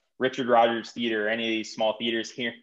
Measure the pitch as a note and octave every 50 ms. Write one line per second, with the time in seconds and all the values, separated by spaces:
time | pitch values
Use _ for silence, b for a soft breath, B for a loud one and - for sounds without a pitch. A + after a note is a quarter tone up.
0 | _ _ _ - B2 C3 C3 - B2+ A#2 B2 A#2 A#2 A#2 A#2 A2+ G#2+ - - A#2+
1 | A#2+ A#2 A2 G#2+ G#2 G#2+ A2+ A#2 A2+ A2+ A2 A2 G#2+ - - B2+ A2 A2 G#2+ -
2 | A#2 A#2 A2+ A2+ A2 - - - B2 A#2 A#2 -